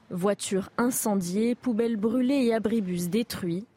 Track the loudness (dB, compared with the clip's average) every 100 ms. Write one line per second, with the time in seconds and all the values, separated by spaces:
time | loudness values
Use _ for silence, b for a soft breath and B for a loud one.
0 | _ -2 0 0 -2 -2 -2 -2 0 0
1 | 0 0 0 0 0 0 -2 0 0 0
2 | 0 2 2 2 2 2 2 0 0 -2
3 | 0 0 -2 -4 -4 -4 -6